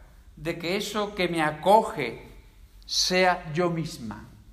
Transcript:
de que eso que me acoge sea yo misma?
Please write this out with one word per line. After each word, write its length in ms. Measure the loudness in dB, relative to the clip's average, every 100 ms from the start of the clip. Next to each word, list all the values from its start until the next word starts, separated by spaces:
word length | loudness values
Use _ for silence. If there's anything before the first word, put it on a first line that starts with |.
| -20 -20 -20 -10
de 240 | -6 -6
que 160 | -4 -4
eso 400 | -2 -4 -4 -2
que 140 | -2
me 120 | 0
acoge 840 | 0 2 6 6 6 -2 -6 -6 -14 -20 -20 -20 -20 -20 -6
sea 680 | -2 2 4 4 2 -2
yo 160 | 0 0
misma? 580 | 0 -4 -8 -10 -10 -14 -20 -20